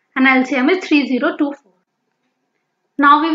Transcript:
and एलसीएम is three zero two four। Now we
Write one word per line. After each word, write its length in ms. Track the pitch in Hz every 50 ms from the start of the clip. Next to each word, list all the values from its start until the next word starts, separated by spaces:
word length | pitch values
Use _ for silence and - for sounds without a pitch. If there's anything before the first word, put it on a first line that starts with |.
| _ _ -
and 120 | 262 262 269
एलसीएम 420 | 262 262 254 - 294 269 254 302
is 120 | 370 359 -
three 200 | - 320 285 262 226
zero 280 | 262 240 262 330 330 -
two 140 | 302 285
four। 200 | 285 - _ _ _ _ _ _ _ _ _ _ _ _ _ _ _ _ _ _ _ _ _ _ _ _ _ _ _ -
Now 140 | 285 285 294 302
we 80 | 311 330 311